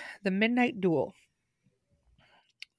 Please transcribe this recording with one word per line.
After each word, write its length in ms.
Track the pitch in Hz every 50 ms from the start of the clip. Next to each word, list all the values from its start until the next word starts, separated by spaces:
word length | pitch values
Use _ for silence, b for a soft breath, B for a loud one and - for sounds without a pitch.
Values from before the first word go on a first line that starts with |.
| B B B B B
the 80 | 196
Midnight 480 | 185 196 214 226 240 247 247 247 247 202
Duel. 320 | 180 185 160 135 - - - _ _ _ _ _ _ _ _ _ _ _ _ _ _ _ _ _ _ _ _ b b b b b b b b - - - _